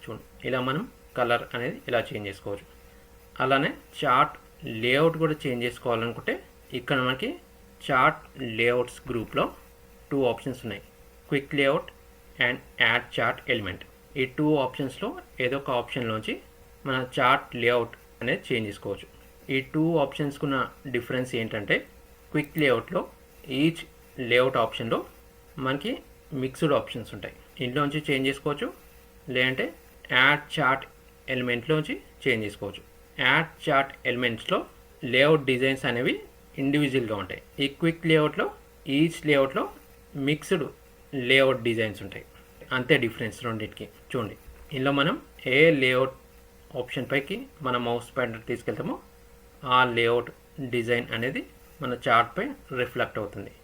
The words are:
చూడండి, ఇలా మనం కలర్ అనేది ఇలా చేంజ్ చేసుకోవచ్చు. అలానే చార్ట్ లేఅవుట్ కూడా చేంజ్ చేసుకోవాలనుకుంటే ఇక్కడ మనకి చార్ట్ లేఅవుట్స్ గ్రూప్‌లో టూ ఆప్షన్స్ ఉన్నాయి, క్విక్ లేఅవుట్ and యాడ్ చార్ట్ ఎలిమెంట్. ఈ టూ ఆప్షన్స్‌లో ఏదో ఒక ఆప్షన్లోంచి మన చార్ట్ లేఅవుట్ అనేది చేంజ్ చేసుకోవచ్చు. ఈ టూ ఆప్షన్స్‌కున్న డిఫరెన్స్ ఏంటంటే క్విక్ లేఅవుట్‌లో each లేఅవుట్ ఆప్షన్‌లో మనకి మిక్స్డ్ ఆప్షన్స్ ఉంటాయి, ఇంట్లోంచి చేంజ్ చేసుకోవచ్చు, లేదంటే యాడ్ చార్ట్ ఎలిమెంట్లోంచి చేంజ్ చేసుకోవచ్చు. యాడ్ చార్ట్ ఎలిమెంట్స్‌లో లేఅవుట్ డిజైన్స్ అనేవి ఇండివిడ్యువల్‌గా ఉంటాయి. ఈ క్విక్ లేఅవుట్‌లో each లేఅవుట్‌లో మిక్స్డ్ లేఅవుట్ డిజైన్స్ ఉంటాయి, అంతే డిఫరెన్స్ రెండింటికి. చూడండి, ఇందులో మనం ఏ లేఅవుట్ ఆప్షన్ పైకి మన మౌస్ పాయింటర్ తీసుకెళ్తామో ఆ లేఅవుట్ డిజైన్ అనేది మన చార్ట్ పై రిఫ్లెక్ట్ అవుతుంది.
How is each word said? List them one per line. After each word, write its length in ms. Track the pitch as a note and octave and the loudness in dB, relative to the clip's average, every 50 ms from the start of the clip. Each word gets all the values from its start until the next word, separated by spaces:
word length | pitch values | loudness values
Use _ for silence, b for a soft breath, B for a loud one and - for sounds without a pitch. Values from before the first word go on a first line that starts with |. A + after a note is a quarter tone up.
| - | -12
చూడండి, 220 | - A2+ A2 - - - - - C3+ | -12 -14 -14 -14 -18 -20 -10 -6 -2
ఇలా 120 | C3+ C3 B2 C3 | -2 -2 0 0
మనం 160 | C3+ D#3 A3 C4+ - - - - - - | -2 -2 -4 -8 -12 -20 -20 -10 -2 -2
కలర్ 240 | B2 A#2 A#2+ B2 - - - | 2 4 2 2 2 -4 -6
అనేది 220 | B2 A#2+ C3 - - - - | -6 -4 -4 -6 -8 -6 0
ఇలా 120 | A#2 A#2 A2 - | 0 0 0 0
చేంజ్ 180 | - A2+ G#2 G2+ | -6 -8 -6 -8
చేసుకోవచ్చు. 340 | F#2+ - - - G2+ G2+ - - B B B B B B B B - - - - - - C3 | -10 -10 -8 -8 -8 -8 -10 -18 B B B B B B B B -20 -20 -20 -20 -6 -2 2
అలానే 300 | C3 C3+ C3+ C#3+ G3 C#4 - - - - - | 2 4 4 2 0 -4 -6 -16 -20 -10 -4
చార్ట్ 360 | - C#3+ B2 C3 D3 C#3+ - - - - - - - C3+ A#2 A2 A2 | 0 2 4 4 4 2 0 -14 -20 -20 -20 -14 -12 -10 -8 -2 0
లేఅవుట్ 320 | B2 B2+ C#3 D#3 E3 D#3 D#3 | 2 4 4 4 4 2 2
కూడా 140 | D#3+ D#3+ D3+ D3+ - | 0 0 0 -2 -4
చేంజ్ 200 | C#3+ B2 A#2+ A#2+ | -4 -4 -2 -2
చేసుకోవాలనుకుంటే 680 | B2 A#2+ - - B2+ A#2 A2+ A2+ A#2+ A2+ - - - B3+ F#4+ - - - - - - - B2+ | -4 -4 -4 -2 -2 -2 0 0 -4 -4 -4 -4 -4 -4 -4 -6 -16 -20 -20 -20 -10 -10 -10
ఇక్కడ 180 | A#2+ - D3+ C3 B2+ | -4 -2 0 0 2
మనకి 240 | B2+ C3 C3 - A#3+ E4+ - - - - - - - - - - | 0 -2 -2 -4 -6 -6 -8 -14 -20 -20 -20 -20 -20 -20 -18 -4
చార్ట్ 340 | - C#3+ B2+ C3 D3+ D#3 - - - - - C3+ A#2+ A2 A2 | 0 4 4 6 4 4 0 -12 -18 -12 -10 -8 -8 -2 2
లేఅవుట్స్ 420 | A#2 A#2+ A#2+ B2 A#2+ A2+ - - - C3+ | 2 4 4 2 0 -2 -4 -16 -10 -6
గ్రూప్‌లో 360 | B2 A#2 A2 - - C3+ F3+ - - - - - - - - - - - - - | -4 -4 -4 -2 -2 0 0 -2 -2 -10 -20 -20 -20 -20 -20 -20 -20 -20 -10 -4
టూ 80 | - C#3 C3+ A#2+ | 0 2 2 2
ఆప్షన్స్ 280 | A2+ A2+ - C#3 B2+ - - | 2 0 -4 -8 -8 -8 -8
ఉన్నాయి, 180 | A#2 G2+ G2+ - - - - - - - - - - | -10 -10 -10 -12 -18 -20 -20 -20 -20 -20 -20 -8 -2
క్విక్ 240 | - C#3+ C3+ - - D3 | -2 -2 -2 -2 0 2
లేఅవుట్ 300 | C#3 C#3 C#3 F3+ - - - - - - - - - - - - C3 | 2 4 2 2 -2 -6 -18 -20 -20 -20 -20 -20 -20 -20 -4 0 0
and 120 | A#2+ B2 - - - - - B2 A2+ | 0 0 -2 -8 -16 -2 0 2 4
యాడ్ 180 | A2+ B2 - - - | 4 2 0 -2 -4
చార్ట్ 240 | - A#2 A#2 A#2+ - - - B2+ | 0 0 0 0 -2 -2 -2 -2
ఎలిమెంట్. 300 | A#2 G#2 F#2+ - - - - - - - - - C#3+ | -2 -2 -6 -8 -8 -12 -20 -20 -20 -20 -14 -4 -4
ఈ 40 | C3 C3 C3 - | -4 -4 -2 0
టూ 80 | D3+ D3+ D#3 D3 C3 | 2 2 4 2 2
ఆప్షన్స్‌లో 440 | B2+ - - D3 C3 - - - A3+ E4 F#4 - - - - C3 | 0 -2 -4 -6 -6 -6 -6 -8 -8 -8 -10 -14 -18 -8 -4 -2
ఏదో 120 | B2 B2+ C#3 | -2 -2 -2
ఒక 100 | C#3 - C3 A#2+ | -4 -2 -2 -2
ఆప్షన్లోంచి 560 | A#2+ - - C#3 A#2+ A2+ A2 A2 G#2+ - B3 F#4 - - - - - - - - - C#3 | -2 -2 -6 -4 -4 -2 -4 -4 -4 -6 -8 -8 -10 -20 -20 -20 -20 -20 -20 -12 -6 -4
మన 80 | C3 B2+ B2+ B2+ - - | -2 -2 -4 -4 -2 2
చార్ట్ 380 | C3+ B2 C3+ C#3+ - - - B2 A#2 | 4 4 4 4 2 -6 -8 0 0
లేఅవుట్ 320 | A#2 A#2+ B2 A#2 A2+ - - - - - - | 2 2 2 0 -2 -8 -18 -20 -20 -14 -8
అనేది 200 | A#2 A#2+ D3 G3 - - | -4 -4 -4 -4 -2 -4
చేంజ్ 200 | C3 A#2 A2 G#2 | -4 -2 -2 -4
చేసుకోవచ్చు. 360 | G#2+ - - - G2 - - - - - - - - - - - C#3+ | -8 -10 -8 -8 -8 -8 -10 -20 -20 -20 -20 -20 -20 -20 -8 -4 -4
ఈ 20 | C3+ C3 C3 - | -4 -4 -2 -2
టూ 100 | D#3 D#3 E3 E3+ D#3+ C#3 | 0 0 2 2 2 0
ఆప్షన్స్‌కున్న 560 | C#3 - - D3+ C#3+ C#3 - - D3 C#3 C3 B2 A#2+ - - - C#3+ B2 | 0 -2 -4 -4 -4 -4 -4 -4 -2 -2 -2 -2 -4 -6 -14 -14 -4 -4
డిఫరెన్స్ 380 | A#2+ A#2+ - B2+ B2+ B2+ B2+ - B2 | -4 -4 -2 -2 -2 -2 -2 -2 -4
ఏంటంటే 360 | A2+ A2 - A2 G2+ G2 E3 A#3 - - - - - - - - - - | -4 -2 -4 -6 -2 0 -2 -2 -2 -6 -20 -20 -20 -20 -20 -20 -20 -4
క్విక్ 280 | - D#3 C#3+ - - E3 D3+ | -4 -4 -4 -2 -2 2 4
లేఅవుట్‌లో 400 | C#3 B2 A2+ A2+ - F3+ F3+ A3+ - - - - - - - - - C3 C3 | 4 4 4 2 -2 -4 -4 -4 -4 -12 -20 -20 -20 -20 -20 -12 -6 -2 2
each 220 | D3 E3 D#3+ - - - - - - - - - C3 A#2 | 2 2 2 0 -12 -18 -20 -20 -20 -20 -10 -8 -4 2
లేఅవుట్ 280 | A#2+ B2 B2+ - - C3+ A2+ | 4 4 4 4 4 2 0
ఆప్షన్‌లో 360 | A2 - - B2 A2+ D3 B3+ F#4+ - - - - - - - - - - - C3+ C3 | 0 0 -4 -4 -2 -2 -4 -4 -8 -16 -20 -20 -20 -20 -20 -20 -20 -12 -6 -4 -2
మనకి 260 | C3 C#3+ - G#3+ C4+ - - - - - - - - C3+ B2+ | -4 -2 -4 -6 -6 -6 -10 -18 -20 -20 -18 -10 -6 -6 -6
మిక్స్డ్ 340 | C3 C3 - - D#3 C#3+ A#2 | -6 -4 -2 0 2 2 2
ఆప్షన్స్ 300 | G2+ - - B2 A2 - - G#2+ | 2 0 -8 -10 -10 -10 -12 -12
ఉంటాయి, 180 | F#2+ - - - - - - - C3+ | -12 -12 -14 -14 -20 -20 -10 -6 -6
ఇంట్లోంచి 360 | B2 B2 C#3+ D3 C#3+ C#3+ D#3 D3 - | -4 -2 0 -2 0 -2 -4 -2 0
చేంజ్ 180 | C#3+ C3 C3+ C3+ | 0 0 2 0
చేసుకోవచ్చు, 380 | C#3 - - D3+ C#3+ - A#3 C#4+ - - - - - - - - - - - - B2+ | -2 0 -2 -4 -4 -2 -4 -8 -8 -12 -20 -20 -20 -20 -20 -20 -20 -20 -12 -6 0
లేదంటే 320 | B2+ B2+ C3 C3 C3 G#3+ D#4+ - - - - - - - - C#3 B2+ | 0 2 2 2 0 -2 -4 -4 -10 -20 -20 -20 -20 -8 0 4 6
యాడ్ 240 | C3 C#3 D3 D3 D3 - - | 6 6 6 4 0 -6 -2
చార్ట్ 320 | - D3 B2+ C3+ C3+ - - - - - - - - - - C3 | 0 2 2 2 2 -2 -12 -18 -20 -20 -20 -20 -20 -8 -6 -4
ఎలిమెంట్లోంచి 600 | B2+ B2 B2 A#2+ A#2+ A#2 - D#3 D#3 D3+ - - - - - - - - | -2 -2 -2 -2 -4 0 0 0 0 0 -4 -6 -10 -10 -18 -20 -4 0
చేంజ్ 200 | C#3 B2 A2 G#2+ G#2 | 0 0 0 -2 -6
చేసుకోవచ్చు. 340 | G2+ - - G2 F#2 - - - - - - - - - C#3 B2+ | -8 -8 -10 -10 -10 -12 -18 -20 -20 -20 -20 -20 -8 0 2 4
యాడ్ 220 | C3+ D3+ E3 D#3 - - - | 4 4 2 0 -6 -8 -2
చార్ట్ 280 | - D3 C3+ C#3 - - - - C3+ | 2 4 4 2 2 -6 -8 -4 -4
ఎలిమెంట్స్‌లో 480 | A#2+ A#2+ B2+ A#2+ A2+ A2+ - - F#3 A3+ F4 - - - - - - - - C3 A#2 | -2 0 0 -2 -2 -2 -4 -2 -2 -2 -2 -6 -14 -20 -20 -20 -20 -10 -6 0 2
లేఅవుట్ 300 | B2+ C3+ D3 D#3+ D#3 C#3 C3 | 4 6 6 6 4 4 2
డిజైన్స్ 340 | C3 B2 C3 C3+ C3+ C3 - C#3 | 2 2 2 2 0 0 -2 -2
అనేవి 240 | A#2+ A#2+ B2+ E3+ C#4+ G#4 - - - - - - - - | -2 0 0 -2 -2 -4 -6 -16 -20 -20 -20 -18 -8 -4
ఇండివిడ్యువల్‌గా 540 | C#3 C3+ C#3+ D3 D3 C3+ B2+ C3+ A#2+ A2 G#2+ G2+ | -2 0 2 2 2 2 2 0 0 0 -4 -6
ఉంటాయి. 200 | F#2+ F2+ - - - - - - C#3 | -6 -8 -10 -12 -14 -18 -4 -4 -4
ఈ 20 | C3+ C#3 - | -4 -2 0
క్విక్ 260 | - E3 E3 E3 - E3 | -2 -2 -2 0 2 4
లేఅవుట్‌లో 360 | D#3 D#3 D3+ D3+ D3 - A#3+ G4+ - - - - - - - - C3+ C#3 | 6 6 6 4 2 0 -2 -2 -4 -10 -20 -20 -20 -18 -8 -2 2 4
each 200 | D#3 E3+ D#3+ - - D3+ | 4 2 2 -2 0 4
లేఅవుట్‌లో 340 | D3 C#3 C3+ C3+ C3+ G3+ D4 G4+ - - - - - - - - - D3+ C3+ C#3 | 4 4 4 4 2 -4 -4 -4 -8 -16 -20 -20 -20 -20 -20 -14 -8 -4 0 0
మిక్స్డ్ 360 | D3+ D3 - - G3 F3 C#3+ - - - - - - - - - - C#3 B2 A#2+ | 0 0 0 -2 -2 -2 -2 -4 -8 -14 -20 -20 -20 -20 -20 -10 -6 -4 2 4
లేఅవుట్ 320 | C3 C3+ C3+ C3 C3 A2+ A2+ A#2+ | 6 6 8 6 4 2 0 0
డిజైన్స్ 320 | A2+ A2 A2+ G#2+ G2 - - | 0 0 0 -2 -4 -8 -12
ఉంటాయి, 200 | G2 - - - - - - - - - - - - C3+ B2+ | -14 -14 -14 -16 -18 -20 -20 -20 -20 -20 -20 -12 -6 -4 -4
అంతే 180 | B2+ B2 B2 - A#2+ | 2 4 4 4 4
డిఫరెన్స్ 340 | A2+ A2 - B2 A2 G#2 - - A#2+ | 0 -2 -4 -8 -8 -8 -6 -6 -6
రెండింటికి. 380 | A2+ A2 G#2 G2 - - G#2+ - - - - - | -4 -4 -6 -10 -12 -14 -16 -16 -16 -20 -20 -8
చూడండి, 240 | - C3 A2+ G2+ - - - - - - - - - | -6 -4 -4 -4 -8 -12 -18 -20 -20 -20 -16 -10 -6
ఇందులో 180 | C3 C3 C#3 C#3 C#3+ | -2 0 0 2 2
మనం 160 | C#3 E3 A3 D#4+ - - - - - C3+ B2+ C3+ | 2 2 0 -4 -6 -16 -20 -10 -4 2 6 8
ఏ 20 | D#3 E3 D#3+ C#3+ C3 | 8 8 8 6 4
లేఅవుట్ 320 | B2+ B2+ B2+ C3 C3 - - - - - - - - - - - - - C3+ | 4 4 4 2 0 -2 -10 -20 -20 -20 -20 -20 -20 -20 -20 -20 -12 -8 -8
ఆప్షన్ 260 | B2 - - C#3+ B2 A#2+ | -8 -6 -6 -8 -4 -2
పైకి 260 | C3 C#3 C#3 - F#3+ A3+ C4+ C4 - - D#3 C3 | -2 -2 -2 -2 -8 -8 -8 -14 -16 -8 -6 -2
మన 80 | B2 B2 A#2+ A#2+ | -2 -2 0 0
మౌస్ 220 | A#2+ A#2+ A2+ - - - | -2 -2 -4 -6 -4 -4
పాయింటర్ 260 | B2 A#2 A2+ A2 A2+ - | -4 -2 -4 -8 -6 -6
తీసుకెళ్తామో 460 | B2 A#2 - - A2+ G#2+ C3 F3+ C#4+ F#4 - - - - - - - - - - - - - C3 B2 B2+ | -6 -6 -4 -6 -6 -4 -4 -6 -6 -6 -10 -18 -20 -20 -20 -20 -20 -20 -20 -20 -20 -12 -2 2 6 6
ఆ 20 | B2+ B2 A#2 A#2 | 6 6 4 2
లేఅవుట్ 340 | A#2 A#2 A#2+ A#2+ A#2+ - - - - - - - C#3 B2+ A2+ | 4 4 4 2 0 -2 -10 -18 -20 -20 -12 -10 -8 -2 -2
డిజైన్ 320 | B2 A2+ A2+ A#2+ A#2+ A#2+ - A#2+ A2+ | -2 0 2 0 0 0 -2 -4 -4
అనేది 260 | A#2 B2+ E3 B3 E4 - - - - - - - D3 | -2 -2 -4 -4 -8 -8 -16 -20 -20 -20 -16 -10 -6
మన 100 | B2+ B2 A#2+ - C3+ | -6 -6 -2 2 4
చార్ట్ 260 | A#2 A2+ A#2 A#2 - - | 6 6 6 4 0 -6
పై 100 | G#3 C#4+ C4+ - - - C#3 B2+ | -6 -6 -6 -12 -14 -10 -4 -4
రిఫ్లెక్ట్ 380 | B2 B2 - B2+ A#2 A2+ - - | -4 -2 0 -2 -2 -2 -2 -6
అవుతుంది. 320 | G#2+ G2 - A2 G2 A2 - - | -6 -6 -8 -10 -14 -14 -16 -20